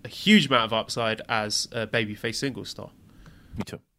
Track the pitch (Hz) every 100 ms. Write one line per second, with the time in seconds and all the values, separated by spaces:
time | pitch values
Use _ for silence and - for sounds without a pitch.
0 | 120 - 196 214 139 127 110 110 - 127
1 | 113 110 - 113 104 - - 120 107 117
2 | 107 104 117 - 139 113 - - 98 -
3 | - - - - - 85 - - _